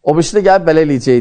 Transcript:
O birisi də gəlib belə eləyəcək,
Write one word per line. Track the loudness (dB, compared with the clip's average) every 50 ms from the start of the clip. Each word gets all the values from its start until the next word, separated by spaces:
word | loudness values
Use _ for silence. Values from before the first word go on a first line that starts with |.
| -4
O | -2 -2
birisi | -2 -2 -2 -2 -2
də | 0 2
gəlib | 2 2 2 0
belə | 0 0 0
eləyəcək, | 0 -2 -2 -2 0 0 0